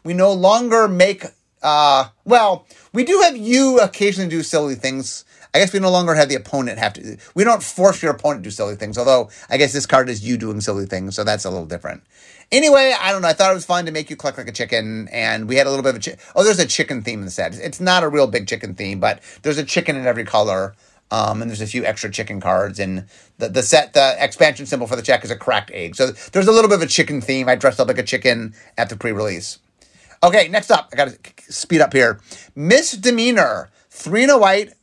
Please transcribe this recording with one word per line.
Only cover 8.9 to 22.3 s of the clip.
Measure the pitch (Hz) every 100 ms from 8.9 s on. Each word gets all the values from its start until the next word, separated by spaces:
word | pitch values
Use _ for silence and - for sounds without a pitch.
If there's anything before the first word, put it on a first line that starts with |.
| 113
although | 127 127 107 - -
I | 131
guess | 143
this | 135 -
card | 135 127
is | 110 110
you | 120
doing | 113 104
silly | 104 101
things, | 95 92 95
so | 95
that's | 104 107
a | 95
little | 92
different. | 80 85 - - _ _ - - -
Anyway, | 254 302 277 269 240
I | 190
don't | 196
know, | 175
I |
thought | 156 190
it |
was | 185 -
fun | 180 165
to |
make | 156 151
you | 139
cluck | 143 131
like | 120
a |
chicken, | 101 110 117 110 110 101
and | 120 113 110 110
we | 131
had | 139
a |
little | 139
bit | 135
of | 117
a |
chi-, | - - -
oh, | -
there's | 202 185
a | 156
chicken | - 151 131
theme | 107 107
in | 95
the |
set. | 90 87
It's | - 170 -
not | 180 180
a | 160
real | 147 131
big | 117 101
chicken | 113 107
theme, | 92 98 98
but | 107 90 - -
there's | 147 147
a |
chicken | 139 175 170 139
in | 127
every | 117
color. | 113 110 107 95 98 - _ _ -
Um, | 110 104 107
and | 117
there's | 104
a | 104
few | 123 110
extra | - 107
chicken | 98 104